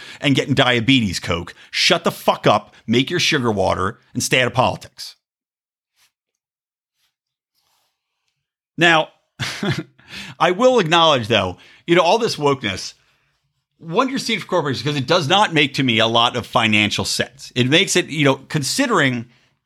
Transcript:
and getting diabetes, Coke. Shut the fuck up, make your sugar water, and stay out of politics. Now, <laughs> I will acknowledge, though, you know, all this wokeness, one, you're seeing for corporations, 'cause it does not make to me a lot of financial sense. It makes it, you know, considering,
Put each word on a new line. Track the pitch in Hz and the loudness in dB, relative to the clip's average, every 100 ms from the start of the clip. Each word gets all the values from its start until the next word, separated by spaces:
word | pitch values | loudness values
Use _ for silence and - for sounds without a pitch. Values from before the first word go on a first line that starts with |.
| - - | -14 -4
and | 151 135 | 0 0
getting | 131 | 0
diabetes, | 131 123 120 110 135 104 - | 0 2 2 2 2 2 -4
Coke. | - 85 85 - - | -6 -6 -6 -16 -10
Shut | - - 170 | -2 0 0
the | 196 | -2
fuck | - - 185 143 | -4 -2 0 2
up, | 107 - _ - | 2 0 _ 0
make | 120 135 | 0 0
your | 175 | -2
sugar | - 151 120 | -2 0 0
water, | 101 95 90 95 - _ | 0 0 0 -4 -6 _
and | - | -8
stay | - 135 | -2 0
out | 120 | 0
of | |
politics. | 123 107 - - - - - _ _ _ _ _ _ _ _ _ _ _ _ _ _ _ _ _ _ _ _ _ _ _ _ _ _ _ _ _ _ _ _ _ _ _ - | 0 0 0 -10 -20 -20 -20 _ _ _ _ _ _ _ _ _ _ _ _ _ _ _ _ _ _ _ _ _ _ _ _ _ _ _ _ _ _ _ _ _ _ _ 0
Now, | 170 160 - _ _ - - - 202 - | 2 4 0 _ _ -12 -10 -6 -6 -6
<laughs> | - _ - - - - | -8 _ -20 -18 -12 -2
I | 165 | 0
will | 185 254 247 | 4 4 4
acknowledge, | 160 170 165 135 107 | 2 4 4 2 2
though, | 107 92 85 - - - | 0 0 -6 -18 -10 0
you | 170 | 2
know, | |
all | 170 226 | 4 2
this | 214 - | 0 -2
wokeness, | 143 135 107 92 - - _ _ _ _ _ _ _ _ | -2 0 -4 -6 -10 -16 _ _ _ _ _ _ _ _
one, | 165 185 262 | -6 -2 -2
you're | 269 | -2
seeing | - 208 | -4 -6
for | - | -2
corporations, | 180 143 107 | -2 -2 -4
'cause | 143 147 | -4 -4
it | 131 | 0
does | 175 143 | 0 2
not | 196 196 | 2 2
make | 160 139 | 2 0
to | - | 0
me | 131 110 | 0 2
a | 113 | 2
lot | 117 120 123 | 2 0 -2
of | - | -2
financial | 127 110 107 104 - 95 | 0 2 2 0 -2 -4
sense. | - 95 - - 123 | -4 -6 -10 -8 -2
It | 127 | 0
makes | 165 196 180 | 2 2 -2
it, | - | -2
you | 156 139 | 0 0
know, | 131 | 0
considering, | - 156 131 - 269 196 135 120 113 _ _ _ | -4 -6 -4 -2 0 2 0 -2 -8 _ _ _